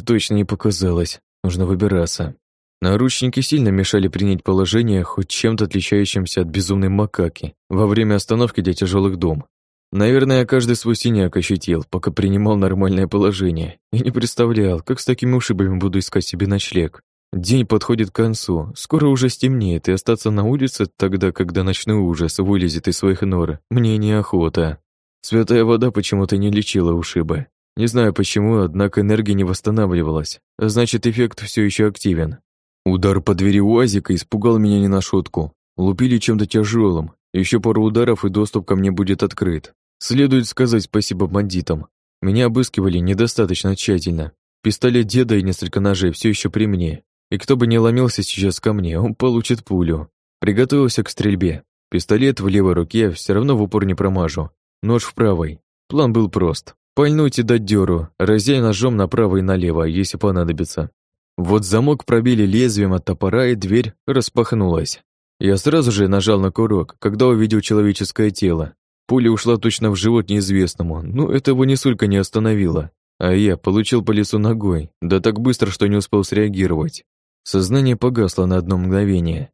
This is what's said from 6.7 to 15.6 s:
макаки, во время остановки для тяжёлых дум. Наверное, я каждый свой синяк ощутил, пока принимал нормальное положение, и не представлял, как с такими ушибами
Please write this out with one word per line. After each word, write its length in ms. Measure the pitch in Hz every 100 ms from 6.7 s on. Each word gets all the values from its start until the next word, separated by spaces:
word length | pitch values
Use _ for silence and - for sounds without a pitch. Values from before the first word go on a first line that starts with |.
| 98 95
макаки, 640 | 98 104 - 85 - - - -
во 180 | 95 104
время 300 | 107 107 101
остановки 440 | - 113 120 -
для 140 | 92
тяжёлых 420 | 87 92 98 98 90
дум. 280 | 85 76 - _ _ _ -
Наверное, 480 | 98 110 135 131 131
я 60 | 120
каждый 300 | 131 120 117
свой 200 | 117 110
синяк 400 | 120 107 90 92
ощутил, 480 | - 92 - 82 -
пока 220 | 90 -
принимал 460 | - 98 98 107 104
нормальное 500 | 95 95 95 92 92
положение, 720 | 101 101 98 92 80 82 - -
и 80 | 117
не 100 | 123
представлял, 720 | 120 120 - 117 110 98 82
как 180 | - 131
с 60 |
такими 300 | - 127 123
ушибами 440 | 127 - 95